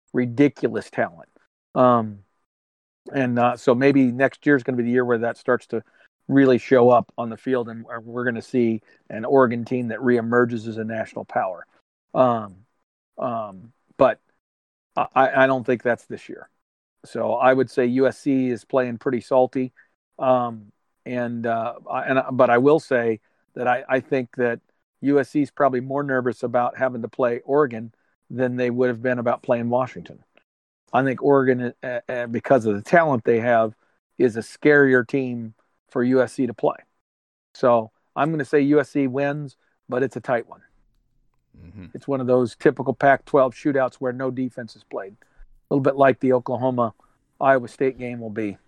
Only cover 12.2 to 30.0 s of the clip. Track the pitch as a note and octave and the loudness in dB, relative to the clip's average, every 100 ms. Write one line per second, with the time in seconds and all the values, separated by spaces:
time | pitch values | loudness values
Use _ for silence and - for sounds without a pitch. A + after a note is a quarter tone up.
12.2 | B2+ A#2 G#2 F#2 _ _ _ _ _ - | 0 0 -6 -18 _ _ _ _ _ -10
13.2 | B2+ A#2 G#2 F#2+ A2+ _ _ - C3 A2 | -8 -8 -10 -14 -20 _ _ 0 0 0
14.2 | _ _ _ _ _ _ _ - - C3+ | _ _ _ _ _ _ _ -6 -4 0
15.2 | C3 C3 C3+ C3 A#2 A#2+ B2 A2+ - G#2+ | 2 4 2 2 -2 -2 -2 -4 -6 -18
16.2 | - - - _ _ _ _ _ - A#2 | -16 -18 -20 _ _ _ _ _ -14 -6
17.2 | A2 A#2 B2+ C3 B2 - B2 B2+ C3 - | -4 2 4 4 0 0 0 2 0 0
18.2 | D3 C3+ B2+ A2+ - C3+ B2 A#2 C#3+ B2 | -2 -2 -2 -4 -4 -2 -2 -4 -4 -4
19.2 | - C3 B2+ C3+ B2+ _ _ _ _ - | 0 2 2 -2 -8 _ _ _ _ -6
20.2 | C3+ B2+ A#2+ A2+ G#2 _ _ _ - B2+ | 0 0 0 -8 -18 _ _ _ -10 -6
21.2 | A#2+ A#2+ A#2 A2+ A#2 - - C3 - C3 | -6 -6 -4 -4 -6 -10 -10 -8 -2 -2
22.2 | C3 B2+ B2 A#2+ C#3 D#3 - B2+ A#2 A2 | -2 2 4 6 4 4 2 -2 0 -4
23.2 | _ _ _ - A#2+ B2 - C3 - C3+ | _ _ _ -6 -2 -2 -2 -4 -2 -6
24.2 | B2 - A#2+ A#2 _ _ _ - C3+ C#3+ | -4 -4 -2 -4 _ _ _ -6 0 0
25.2 | C3 D3+ C#3 - C#3 B2+ C3 C3+ C#3+ C3 | 0 -2 -4 0 0 0 -4 -6 -2 -2
26.2 | B2 - A#2+ A#2+ B2 - C3 B2 A2+ - | -2 -4 -4 -2 -2 -2 -6 -4 -10 -2
27.2 | B2+ A#2+ - C#3+ C#3+ A2+ A#2 _ _ _ | -2 -2 -2 0 0 -2 -14 _ _ _
28.2 | - A#2+ B2+ B2 B2 A#2+ B2+ A2+ B2+ B2 | -14 -4 -2 -2 -2 0 0 0 -4 -2
29.2 | A#2+ B2 - A#2+ A#2 B2 B2 F2+ | -2 -4 -2 -2 0 -2 -4 -8